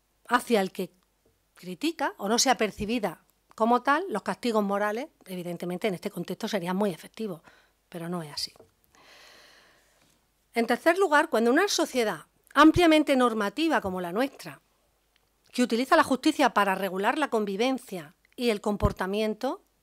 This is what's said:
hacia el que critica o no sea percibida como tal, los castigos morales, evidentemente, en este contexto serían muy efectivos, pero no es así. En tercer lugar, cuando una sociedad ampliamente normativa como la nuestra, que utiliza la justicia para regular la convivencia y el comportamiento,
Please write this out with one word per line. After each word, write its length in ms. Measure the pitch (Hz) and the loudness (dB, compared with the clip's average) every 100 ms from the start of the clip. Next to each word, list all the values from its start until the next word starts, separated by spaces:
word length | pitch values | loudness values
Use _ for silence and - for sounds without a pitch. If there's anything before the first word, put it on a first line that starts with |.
| _ _ - | _ _ -2
hacia 340 | 240 - 226 | -2 2 0
el 100 | 190 | 0
que 200 | - 180 _ _ _ _ _ _ _ | -6 -12 _ _ _ _ _ _ _
critica 580 | 175 180 302 330 294 403 | -16 -6 -6 -4 -6 -4
o 100 | 196 | -2
no 80 | 226 | 0
sea 200 | 262 247 | 2 2
percibida 640 | 214 - 208 240 190 160 _ _ _ - | 0 -4 -4 -4 -4 -8 _ _ _ -2
como 260 | 226 247 | 2 2
tal, 240 | 240 294 381 | 2 0 0
los 120 | 208 | -6
castigos 420 | - 185 247 214 | -6 -6 -2 0
morales, 440 | 202 202 208 214 302 _ - | 0 0 -2 -4 -10 _ -14
evidentemente, 640 | 185 175 175 175 180 226 | -10 -8 -8 -8 -4 -4
en 80 | 175 | -4
este 160 | 202 | -8
contexto 360 | 180 175 185 214 | -10 -10 -8 -6
serían 280 | 202 170 185 | -4 -4 -2
muy 160 | 208 | -2
efectivos, 500 | 160 - - 220 165 - _ _ _ _ | -4 -12 -10 -10 -10 -16 _ _ _ _
pero 180 | 175 165 | -12 -8
no 140 | 175 | -8
es 100 | 156 | -8
así. 220 | - - - - _ _ _ - - - - - _ _ _ _ _ _ _ _ _ _ | -10 -10 -12 -20 _ _ _ -20 -20 -20 -20 -20 _ _ _ _ _ _ _ _ _ _
En 140 | 240 226 | -4 0
tercer 300 | 240 330 349 | 0 2 2
lugar, 320 | 381 294 320 | 4 2 2
cuando 220 | 233 190 | 2 2
una 160 | 277 403 | 2 2
sociedad 580 | - 320 262 214 160 - _ _ | 0 -2 -2 -4 -4 -12 _ _
ampliamente 640 | 277 311 320 349 311 302 269 | 6 8 8 6 6 4 2
normativa 640 | 247 220 202 196 320 247 | 2 0 -4 -2 0 0
como 220 | 202 185 | -2 -6
la 100 | 175 | -6
nuestra, 500 | 185 269 - 165 139 _ _ _ _ _ _ _ _ _ | -2 -4 -6 -18 -18 _ _ _ _ _ _ _ _ _
que 120 | - | -2
utiliza 320 | 247 226 262 330 | 0 0 4 4
la 80 | |
justicia 500 | 285 262 311 302 262 | 4 2 0 2 2
para 220 | - 196 190 | 2 0 0
regular 420 | 190 185 208 294 | -4 -2 -2 0
la 120 | 285 | 0
convivencia 840 | 226 208 190 247 262 - 185 151 _ _ - | -2 -2 -2 0 -2 -6 -14 -14 _ _ -4
y 140 | 240 | -2
el 120 | 208 | 0
comportamiento, 1000 | 220 208 - - 185 202 220 214 254 359 _ _ | -2 0 0 -2 -4 -2 -2 -2 -6 -6 _ _